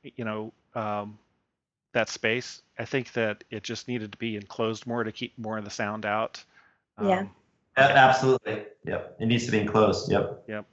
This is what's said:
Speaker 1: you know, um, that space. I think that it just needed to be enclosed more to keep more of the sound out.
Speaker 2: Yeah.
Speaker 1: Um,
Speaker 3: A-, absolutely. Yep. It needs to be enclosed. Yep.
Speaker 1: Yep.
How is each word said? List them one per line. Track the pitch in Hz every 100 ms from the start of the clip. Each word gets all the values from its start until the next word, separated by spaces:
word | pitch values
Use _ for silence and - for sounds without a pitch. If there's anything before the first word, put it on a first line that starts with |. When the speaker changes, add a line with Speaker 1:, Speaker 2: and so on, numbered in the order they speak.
Speaker 1:
you | 139 - 113
know, | 107 110 _ _ 123
um, | 107 104 104 107 _ _ _ _ _ _ _
that | 123 110
space. | - 113 120 - - _ -
I | 113
think | 139 120
that | - 110 104 -
it | 110
just | - 113 -
needed | 123 107
to | 101
be | 113 107
enclosed | 101 - 110 110 -
more | 117
to | 110
keep | - 120 -
more | 110 110
of |
the | 101
sound | - 107 107 107
out. | 104 113 - - _ _ _ _ -
Speaker 2:
Yeah. | 196 185
Speaker 1:
Um, | - - _ _ _ -
Speaker 3:
A-, |
absolutely. | 135 135 131 127 131 131 - 107 - - -
Yep. | 98 - -
It | 113
needs | 120 -
to |
be | 110
enclosed. | 101 107 104 90 -
Yep. | 101 - - -
Speaker 1:
Yep. | 107 104